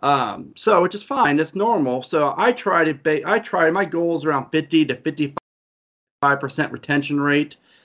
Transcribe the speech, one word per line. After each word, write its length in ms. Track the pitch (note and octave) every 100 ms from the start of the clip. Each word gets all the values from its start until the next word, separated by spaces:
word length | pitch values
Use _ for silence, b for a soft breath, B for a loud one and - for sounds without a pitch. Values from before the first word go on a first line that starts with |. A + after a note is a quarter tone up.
Um, 500 | C#3 C#3+ A2+ F#2+ - -
so, 260 | - F#3+
which 100 | F3+
is 80 | G#3
fine, 380 | - C#4 D3+ C#3+
it's 160 | D#3 F#3+
normal. 480 | G#3+ G#3+ C3 B2+
So 320 | B2+ D#3+ C#3+ -
I 140 | A3
try 320 | A#3+ G#3 F3+
to 100 | D#3+
ba-, 340 | C#3+ D#3 D3+ D#3
I 120 | G#3+
try, 320 | G#3 F3+ D#3+
my 140 | F3+ F3+
goal 300 | E3 E3+ E3
is 80 |
around 280 | D3+ C#3+ B2
fifty 340 | D#3 D#3 E3 D3
to 100 | D3
fifty-five 1400 | D#3+ D3 C#3+ C#3 - _ _ _ _ _ _ _ C#3+ C#3
percent 320 | C3+ - D3+
retention 480 | C3 - C#3+ C#3 D3
rate. 360 | C#3+ C#3+ D3 - b b